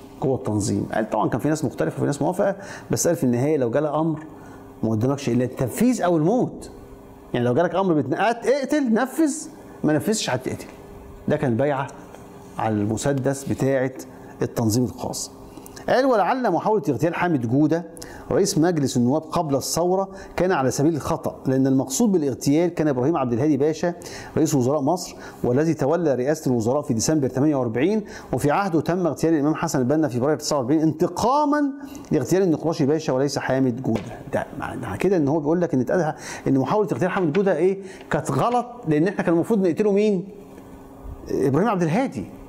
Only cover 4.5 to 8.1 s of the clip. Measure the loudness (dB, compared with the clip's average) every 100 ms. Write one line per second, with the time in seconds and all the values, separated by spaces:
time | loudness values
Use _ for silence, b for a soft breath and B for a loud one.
4.5 | B B -4 -2 0 0 0 0 0 0
5.5 | -2 -4 0 2 2 2 2 2 2 0
6.5 | -4 -16 -18 -18 -20 -20 -20 -8 -2 2
7.5 | 2 2 0 2 2 0